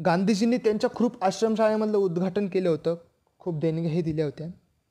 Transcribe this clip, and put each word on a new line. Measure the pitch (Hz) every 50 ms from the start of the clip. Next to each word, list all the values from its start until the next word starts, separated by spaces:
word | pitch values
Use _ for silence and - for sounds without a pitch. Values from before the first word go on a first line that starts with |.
| 160
गांधीजींनी | 185 165 175 190 185 233 185 226 233 240 233
त्यांच्या | 170 220 214 208 - 240
खूप | - - 226 247 - - 185
आश्रमशाळेमधलं | 190 185 - 226 226 220 208 226 214 214 214 214 214 214 202
उद्घाटन | 196 190 165 175 185 190 180 208 208 190
केलं | 180 190 185 175
होतं, | 160 151 - 165 170 170 - _ _ _ _ _ _ _
खूप | - 185 165 151
देणग्याही | 147 165 160 165 170 170 151 175
दिल्या | 170 165 156 156 156
होत्या. | 147 139 - 151 170 175 - _ _ _ _ _ _